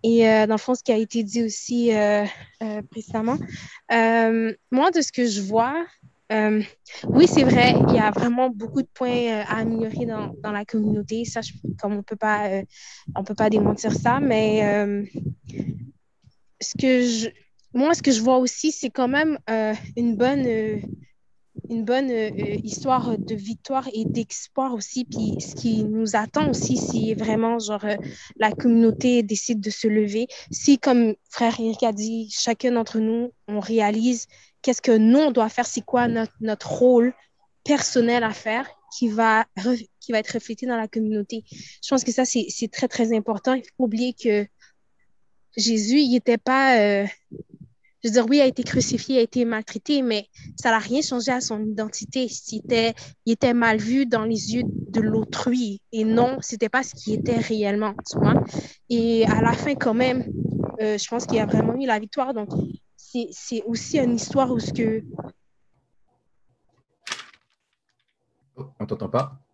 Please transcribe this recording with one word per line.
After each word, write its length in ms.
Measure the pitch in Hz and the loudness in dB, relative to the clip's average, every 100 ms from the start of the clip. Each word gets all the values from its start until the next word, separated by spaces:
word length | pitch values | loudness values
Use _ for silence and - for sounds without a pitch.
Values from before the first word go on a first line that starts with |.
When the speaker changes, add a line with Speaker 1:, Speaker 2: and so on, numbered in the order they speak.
Speaker 1:
Et, 260 | 226 233 226 | 4 6 6
euh, 200 | 214 214 | 6 4
dans 60 | |
le 40 | 214 | 0
fond, 160 | - | 0
ce 80 | 254 | -2
qui 80 | - | 2
a 60 | 220 | 0
été 260 | 220 233 | 0 -2
dit 220 | 208 226 | -2 -2
aussi, 500 | 226 202 - 240 233 | -2 -4 -4 0 2
euh, 300 | 214 208 208 208 - - _ | 4 4 2 0 -6 -20 _
euh, 180 | 220 208 - | -8 -8 -10
précédemment. 480 | 226 - 220 220 294 - - - - - | -14 -8 -4 -2 -2 -6 -12 -16 -20 0
Euh, 600 | 226 226 226 226 226 226 - _ | 2 4 4 4 2 -2 -6 _
moi, 180 | 254 339 | 2 4
de 120 | 349 | 2
ce 100 | 277 | -2
que 140 | - 240 | 0 0
je 140 | 202 | 0
vois, 460 | 196 220 240 311 339 _ - _ _ | 0 0 0 -2 -8 _ -20 _ _
euh, 300 | 214 214 214 208 _ - - - | 0 2 0 -2 _ -20 -14 2
oui, 220 | 254 339 | 6 6
c'est 160 | 311 | 6
vrai, 300 | 262 247 247 247 - | 4 6 6 6 4
il 40 | |
y 40 | 240 | 4
a 100 | 214 | 2
vraiment 400 | 208 240 240 262 | 2 0 2 0
beaucoup 320 | 208 226 269 | -2 -4 -4
de 60 | 254 | -4
points, 160 | - 247 | -4 -2
euh, 340 | 247 240 214 208 | 0 0 -2 -4
à 120 | 220 | -2
améliorer 480 | 226 226 220 214 233 | -2 -2 -4 -4 -4
dans, 280 | 220 202 208 | -4 -8 -8
dans 80 | 214 | -8
la 140 | 208 | -8
communauté. 600 | 214 220 214 214 208 220 233 | -4 -2 0 -2 -2 -6 -6
Ça, 160 | 233 | -8
je, 100 | - - - - | -10 -10 -10 -6
comme 140 | 202 | -4
on 100 | 208 | -4
peut 140 | 202 214 | -6 -4
pas, 320 | 214 208 208 | -2 0 -2
euh, 140 | 196 196 - - - - | -4 -6 -16 -20 -18 -8
on 80 | - | -6
peut 140 | 196 208 | -6 0
pas 140 | 214 | 2
démentir 420 | 214 208 208 220 | 4 2 0 -2
ça, 260 | - 233 262 | 0 2 2
mais, 460 | 277 220 220 214 | 2 2 4 2
euh, 400 | 208 202 202 202 202 - - - - - - - 123 _ _ _ _ _ _ _ | 2 2 0 -2 -6 -8 -8 -10 -14 -8 -8 -8 -16 _ _ _ _ _ _ _
ce 120 | - - | -10 -2
que 240 | 262 254 | 2 2
je, 260 | 247 226 220 - _ _ _ | 2 0 -4 -8 _ _ _
moi, 180 | 247 294 | 0 2
ce 100 | 339 | 2
que 80 | - | 2
je 120 | 226 | 2
vois 160 | 233 254 | 4 4
aussi, 340 | 247 - 311 | 2 -2 -4
c'est 160 | - 254 | -4 -6
quand 200 | - 247 | -2 0
même, 300 | 277 311 294 - | 2 0 -2 -4
euh, 240 | 220 214 214 - - | -2 -2 -4 -8 -4
une 200 | 240 208 | -2 2
bonne, 300 | 247 285 254 | 0 2 0
euh, 320 | 220 214 214 - - - _ _ _ _ - - | -2 -2 -6 -8 -14 -18 _ _ _ _ -18 -8
une 160 | 233 | -6
bonne, 260 | 214 254 269 | 0 0 0
euh, 200 | 233 214 | -2 -4
euh, 260 | 196 202 208 | -4 -4 -6
histoire 560 | 214 - 269 254 240 214 | -8 -8 -2 0 0 -4
de 160 | - | -4
victoire 520 | 214 196 233 - 269 262 | -8 -8 -12 -4 -4 -4
et 140 | 220 220 | -6 -4
d'espoir 680 | 233 147 - - - 262 | -4 -6 -10 -8 -4 -4
aussi. 320 | 233 196 254 | -4 -8 -8
Puis 320 | 247 226 214 - | -8 -4 -4 -4
ce 140 | - | -8
qui 300 | - 233 220 | -6 -2 0
nous 320 | 214 220 220 220 | 0 -2 0 0
attend 320 | 220 294 302 | 0 0 0
aussi, 300 | 247 - 254 | 0 0 -2
c'est 360 | - 226 220 | -2 -2 -2
vraiment, 440 | 214 220 220 226 233 | -2 -2 0 0 -2
genre, 260 | 208 208 | -4 -6
euh, 120 | 208 202 - - - - | -4 -6 -8 -16 -20 -2
la 140 | 214 | -2
communauté 720 | - 247 233 226 220 254 247 | 2 4 6 6 4 2 2
décide 380 | 208 208 - 220 | 2 -4 -2 -4
de 80 | 202 | -4
se 200 | - 226 | -2 0
lever. 380 | 214 208 208 247 - - | 2 2 -2 -4 -8 -14
Si, 280 | - - 277 | -2 4 4
comme 380 | 285 247 226 208 _ | 6 4 4 0 _
frère 320 | - 233 226 | -2 0 0
Eric 220 | 226 214 | -4 0
a 100 | 226 | -2
dit, 380 | 208 220 226 220 | -2 -4 -6 -6
chacun 400 | - - 226 254 | -4 -2 0 0
d'entre 260 | 240 220 220 | 0 -2 -2
nous, 340 | 220 233 247 _ - | 0 -2 -4 _ -8
on 140 | 208 | -6
réalise 680 | 196 226 208 214 233 233 - _ _ _ | -2 0 2 2 0 -2 -8 _ _ _
qu'est-ce 180 | - 247 | -2 0
que 160 | - 220 | 4 6
nous, 220 | 220 262 | 8 6
on 140 | 302 | 6
doit 180 | 240 220 | 2 0
faire, 160 | - 233 | -2 -4
c'est 180 | - | -4
quoi 240 | - 247 240 | -2 0 0
notre, 240 | 233 220 _ | -2 -4 _
notre 300 | 220 208 - | -6 -6 -6
rôle 420 | 240 247 247 240 - _ _ _ _ | 4 6 8 6 0 _ _ _ _
personnel 600 | - 285 - 254 233 240 | 0 0 2 2 2 2
à 80 | 220 | 0
faire 340 | 214 220 226 269 - _ - | -4 -4 -4 -4 -16 _ -2
qui 120 | 233 | -2
va 360 | 214 226 220 226 - | 2 4 4 2 -2
re-, 300 | 208 240 208 _ | -2 -2 -4 _
qui 120 | - | -4
va 80 | 220 | -4
être 120 | 214 | -2
reflété 320 | 226 - 220 254 | -8 -8 -8 -4
dans 100 | 233 | -4
la 100 | 220 | -4
communauté. 560 | 226 220 214 202 226 - | -2 -2 -2 -4 -10 -12
Je 380 | - - - - | -20 -20 -16 -2
pense 140 | 262 | 0
que 80 | 247 | 0
ça, 120 | 233 | 0
c'est, 220 | 254 247 202 | 0 0 -2
c'est 220 | - 226 | -6 -8
très, 180 | - 254 | -4 -4
très 260 | - 226 | 0 0
important. 380 | 220 208 202 - | 0 -2 -2 0
Il 100 | 262 | -2
faut 100 | - - | -4 -4
pas 80 | |
oublier 300 | 254 220 247 | -2 0 -2
que 320 | - 233 208 208 _ _ _ _ _ _ _ _ _ _ - | -2 0 0 -2 _ _ _ _ _ _ _ _ _ _ -2
Jésus, 420 | 220 220 208 277 | 0 0 2 2
il 180 | 277 247 | 4 2
était 220 | - 233 | 2 0
pas, 420 | - 262 269 240 | 2 2 4 6
euh, 260 | 208 202 202 - _ - - - - _ _ _ | 4 2 -2 -8 _ -20 -20 -20 -20 _ _ _
je 60 | 233 | 0
veux 40 | |
dire, 140 | 226 226 | 2 4
oui, 100 | 285 | 4
il 20 | |
a 60 | 262 | 4
été 180 | 254 | 2
crucifié, 520 | 240 254 233 254 - 262 | -2 0 0 -4 0 2
il 20 | |
a 40 | |
été 220 | 233 254 | 2 0
maltraité, 580 | 233 220 220 214 - 285 | 0 -2 -6 -12 0 0
mais 240 | 254 214 202 - - - | 2 -2 -6 -20 -18 -2
ça 140 | 240 | 2
n'a 80 | 220 | 2
rien 220 | 214 254 | 2 -2
changé 300 | 302 247 226 | 0 -4 -2
à 100 | 247 | -2
son 240 | 254 214 | -4 -6
identité. 600 | 214 214 214 - 214 262 247 - - | -6 -6 -6 -8 -8 -6 -6 -8 -10
Il 80 | 220 | -12
était, 360 | - 233 226 220 - - | -2 0 0 -2 -16 -8
il 80 | - | -2
était 200 | 226 254 | 2 2
mal 220 | 240 226 220 | 4 2 2
vu 280 | 214 262 | 0 0
dans 200 | 262 226 | 2 0
les 300 | 220 220 208 | 0 -4 -2
yeux 100 | 233 | -4
de 360 | - - - 226 | -4 -6 -4 -2
l'autrui. 800 | 220 220 214 - - 247 226 202 _ | 0 0 -2 -4 0 0 -2 -6 _
Et 120 | 226 | -2
non, 340 | 220 226 247 269 | 2 4 2 0
c'était 280 | - 220 220 | -8 -4 -2
pas 140 | 254 | -2
ce 120 | 262 | -4
qui 180 | - 214 | -10 -6
était 260 | 214 - 233 | -4 0 -2
réellement, 560 | 226 220 202 208 214 214 - | 0 -2 0 0 -2 -6 -8
tu 80 | - | 2
vois. 160 | - - - - - - _ | 4 4 0 -6 -10 -20 _
Et 360 | 240 226 226 220 | 0 2 2 4
à 160 | 214 | 4
la 100 | 226 | 2
fin, 240 | 240 294 269 | 2 -2 -2
quand 180 | 254 | 0
même, 300 | 226 254 254 - - - - - - | 0 0 0 -4 -4 -4 -2 -6 -4
euh, 180 | 214 208 | -4 -4
je 100 | - | -4
pense 160 | 233 - | -6 -2
qu'il 100 | 220 | 0
y 40 | |
a 60 | 208 | 2
vraiment 300 | 220 220 247 | 2 2 0
eu 60 | 269 | -2
la 140 | 214 | -2
victoire. 340 | 214 - 262 | -2 -4 -2
Donc, 140 | 226 208 - - - _ _ | -4 -4 -4 -4 -10 _ _
c'est, 320 | - 247 233 | -8 -6 -6
c'est 320 | - - 226 | -10 -8 -6
aussi 360 | 208 226 - 311 | -4 -6 -2 0
une 180 | 247 233 | 2 0
histoire 340 | - 269 254 | 0 0 0
où 80 | 240 | 0
ce 140 | 226 | -4
que 320 | - 226 220 - - - _ _ _ _ _ _ _ _ _ _ _ _ _ _ _ _ _ - - - _ _ _ _ _ _ _ _ _ _ _ _ - | -2 -2 -2 -6 -14 -14 _ _ _ _ _ _ _ _ _ _ _ _ _ _ _ _ _ -12 -12 -14 _ _ _ _ _ _ _ _ _ _ _ _ -18
Speaker 2:
Oh, 100 | - _ | -18 _
on 60 | 107 | -8
t'entend 220 | - 101 | -6 -2
pas. 300 | 120 135 - _ | -2 -4 -10 _